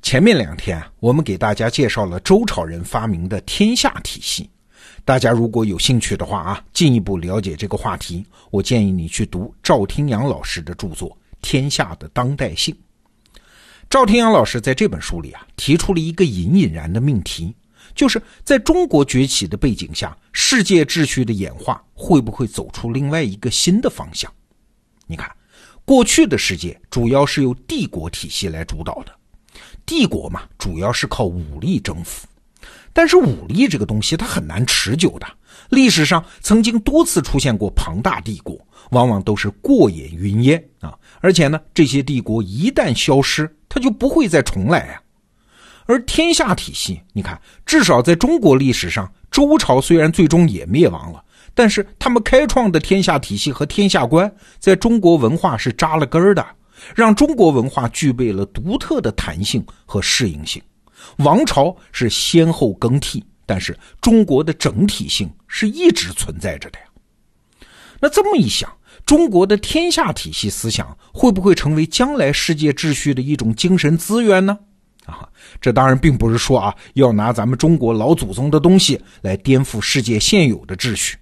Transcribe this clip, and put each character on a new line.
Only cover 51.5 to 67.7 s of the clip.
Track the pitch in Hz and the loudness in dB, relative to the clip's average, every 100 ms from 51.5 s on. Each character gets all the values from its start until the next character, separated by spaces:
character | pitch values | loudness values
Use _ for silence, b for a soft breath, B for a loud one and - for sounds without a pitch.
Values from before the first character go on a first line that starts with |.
但 | - 226 | 2 2
是 | 208 196 - | 2 -6 -4
他 | - | 0
们 | 240 | 0
开 | 220 262 294 | 4 4 4
创 | - 226 | 2 2
的 | 160 | 0
天 | - 190 | 2 0
下 | 185 151 | 2 0
体 | - 101 | -2 -6
系 | - | -6
和 | 127 147 | -4 -4
天 | - 202 | 0 2
下 | 180 123 | 2 2
观， | 156 202 - b b | 2 2 -4 b b
在 | - 190 | 2 4
中 | 226 233 | 4 4
国 | 180 165 | 4 4
文 | 113 165 | 4 0
化 | 185 117 | -2 -2
是 | - | -4
扎 | - 165 160 | -2 0 0
了 | 139 | 0
根 | 160 | 2
儿 | 185 | 4
的， | 185 110 - B B B | 2 -2 -12 B B B
让 | - 226 | 2 4
中 | 214 294 | 4 2
国 | 277 170 | 4 4
文 | 135 123 | 4 0
化 | - 117 | -2 -4
具 | - 147 | -2 -2
备 | 123 123 | 0 -2
了 | 98 98 | -2 -6
独 | - 139 262 | -6 -6 -6
特 | - 302 | -4 -2
的 | 127 | -2
弹 | 107 - 87 | -4 -8 -6
性 | 101 120 - b | -4 -4 -6 b
和 | b 104 | b -6
适 | - - 113 | -2 -2 -2
应 | 73 76 | -4 -10
性。 | - _ _ _ B B B | -12 _ _ _ B B B
王 | 143 180 | 4 4
朝 | 294 - 147 - b | 2 2 0 -2 b
是 | - 120 | -4 -2
先 | - - 165 165 | -2 2 4 4
后 | 160 127 | 2 -2
更 | 95 117 135 | 0 0 0
替， | - 123 - _ | -2 -10 -12 _
但 | - 101 | -6 -6
是 | - 87 b b | -6 -12 b b
中 | - 226 | 4 6
国 | 202 135 | 6 2
的 | 160 | 0
整 | 156 147 101 202 | -2 -2 0 0
体 | - 82 | -2 -6
性 | - 92 - _ | -6 -6 -10 _
是 | - 214 | -4 -4
一 | 277 349 | 2 2
直 | 339 - | 2 -4
存 | - - - | -8 -8 -6
在 | 92 76 | -8 -8
着 | - | -14
的 | - | -20
呀。 | _ _ _ _ _ _ _ b b | _ _ _ _ _ _ _ b b